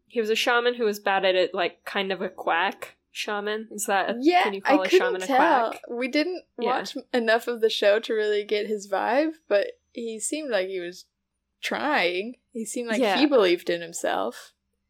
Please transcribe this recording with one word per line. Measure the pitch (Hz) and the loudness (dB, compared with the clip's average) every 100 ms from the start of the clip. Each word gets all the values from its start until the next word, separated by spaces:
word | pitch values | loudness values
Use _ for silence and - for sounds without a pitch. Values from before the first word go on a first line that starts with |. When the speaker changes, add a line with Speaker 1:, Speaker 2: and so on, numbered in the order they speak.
| _ | _
Speaker 1:
he | 240 | -4
was | 214 | 0
a | 220 | 0
shaman | 254 240 240 | 2 2 2
who | 240 | 0
was | 214 202 | -2 -2
bad | 202 190 | 0 2
at | 190 | 2
it, | 185 175 | 2 2
like, | 196 175 - | 0 -4 -4
kind | - 202 190 | -8 -4 -4
of | 180 | -4
a | 185 | -6
quack | - - 170 190 - - _ _ | -6 -2 0 0 -4 -14 _ _
shaman. | - - 208 202 214 220 | -10 -8 -6 -4 -6 -8
Is | 208 208 | -8 -2
that | 196 180 | 0 0
a, | 233 | 0
Speaker 2:
Yeah, | 285 359 | 2 4
Speaker 1:
can | 214 | 2
you | 196 | -2
call | - 285 | 2 2
Speaker 2:
I | |
Speaker 1:
a | - | 4
Speaker 2:
couldn't | 370 480 | 4 4
Speaker 1:
shaman | 185 | -2
a | 220 | 0
Speaker 2:
tell. | 254 339 269 226 | 4 4 4 2
Speaker 1:
quack? | - - | -4 -10
Speaker 2:
We | 240 254 | -6 -2
didn't | 294 311 359 - - | 0 0 -4 -12 -6
Speaker 1:
Yeah. | 240 262 | -2 -2
Speaker 2:
watch | - 277 | -4 -10
m-, | - | -4
enough | 247 226 233 233 | -2 2 2 0
of | 233 | 0
the | 220 | 0
show | - 202 208 | 2 4 4
to | 226 | 2
really | 220 214 208 | -2 0 -2
get | 208 208 208 | -2 -2 -2
his | 214 196 | -6 -4
vibe, | 190 208 262 311 320 - | -2 0 2 0 -4 0
but | 202 - - _ | 0 0 -6 _
he | - 233 220 | -12 -10 -8
seemed | - 302 294 | -6 -6 -2
like | 208 190 | -2 -2
he | 190 | -6
was | 175 180 - _ _ _ _ _ | -10 -12 -20 _ _ _ _ _
trying. | - 202 262 269 175 180 220 - _ | -6 -4 0 0 0 0 -6 -10 _
He | 233 | -10
seemed | 220 - 233 | -8 -6 -2
like | 220 | 0
Speaker 1:
Yeah. | 226 190 | 2 4
Speaker 2:
he | 294 | 4
believed | 269 190 175 - | 6 6 4 0
in | 170 | -4
himself. | 170 - - - 214 - - _ _ _ _ | -6 -6 -4 -2 -4 -6 -16 _ _ _ _